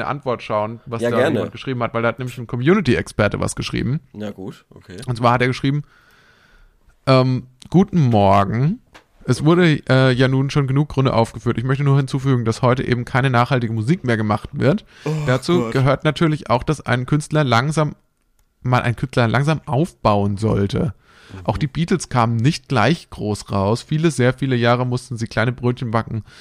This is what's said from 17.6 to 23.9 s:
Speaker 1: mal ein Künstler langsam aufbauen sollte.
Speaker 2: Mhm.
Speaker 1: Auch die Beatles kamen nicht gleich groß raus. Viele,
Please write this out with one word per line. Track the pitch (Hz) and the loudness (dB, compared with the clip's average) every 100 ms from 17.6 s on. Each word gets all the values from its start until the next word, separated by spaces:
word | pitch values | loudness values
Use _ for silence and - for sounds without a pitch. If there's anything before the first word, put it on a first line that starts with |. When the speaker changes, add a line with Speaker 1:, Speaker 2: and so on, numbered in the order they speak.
| 135 156 151 - _ _ _ _ _ _ | 2 0 -2 -4 _ _ _ _ _ _
Speaker 1:
mal | 127 123 | 0 0
ein | - 113 | 0 -2
Künstler | 135 - 117 | -2 0 2
langsam | 113 143 156 - | 2 0 -2 -2
aufbauen | 131 170 - 113 104 101 98 | -2 -2 -2 0 2 0 0
sollte. | 110 107 101 - - - _ _ - | 0 0 0 -2 -4 -6 _ _ -20
Speaker 2:
Mhm. | 95 | -12
Speaker 1:
Auch | 92 104 | -6 -4
die | 147 | -2
Beatles | - 170 190 - | -2 -2 -2 -2
kamen | 127 117 117 | 0 2 2
nicht | 120 175 - | 0 0 -2
gleich | 131 107 170 - | 0 2 0 -6
groß | - 104 101 - | -8 -6 -6 -4
raus. | 104 98 117 | -2 0 -2
Viele, | - | -2